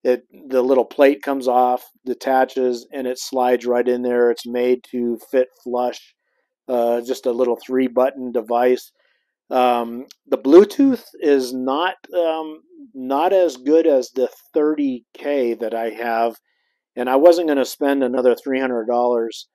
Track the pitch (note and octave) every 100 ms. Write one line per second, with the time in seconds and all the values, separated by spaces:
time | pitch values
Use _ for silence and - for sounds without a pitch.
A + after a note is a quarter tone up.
0 | C3 B2 _ - C3 B2+ B2+ C3 A#2+ -
1 | C#3 D3 - C#3 B2+ B2 B2 B2 - _
2 | B2+ A#2+ - C3 C3 - B2+ A#2+ A#2+ C#3+
3 | B2+ B2+ - C3 B2 B2 A#2+ B2 B2 B2
4 | B2 A#2+ A#2+ A#2 A#2+ B2 B2 B2+ - B2
5 | A#2+ A2+ - C3+ B2+ _ B2 B2 B2 A#2+
6 | _ _ _ _ _ _ - B2 A#2 A#2+
7 | A#2+ C3 C3 A#2+ B2 A2+ - C3 B2+ A#2+
8 | C3 C#3+ B2+ A#2 G#2+ A#2+ B2+ B2+ - _
9 | _ _ _ _ _ B2+ B2 A#2+ A#2 A#2+
10 | C3+ - _ C3 C3 E3 G#3 - C#4 B3
11 | - - D#3+ C#3 B2+ C3 B2+ C#3 F3+ F#3
12 | - F3+ E3 D#3+ D#3 D#3 D#4 E4+ C4+ C3+
13 | B2+ C#3 F3 F#3+ E3+ B2+ B2+ D#3+ E3 C3+
14 | B2 C3 B2 - _ D#3+ D3+ D3+ C#3+ B2
15 | _ - C#3+ C#3+ A#2+ A2+ A2+ A2+ A2+ G#2+
16 | A#2 A2+ A#2 A2+ _ _ _ _ _ -
17 | B2+ C3+ E3+ E3+ E3 C#3+ A#2+ - C#3+ C#3
18 | B2+ B2+ B2 A#2 C#3 C3 C3 A#2+ A2 A#2+
19 | A#2+ A#2+ A2+ - -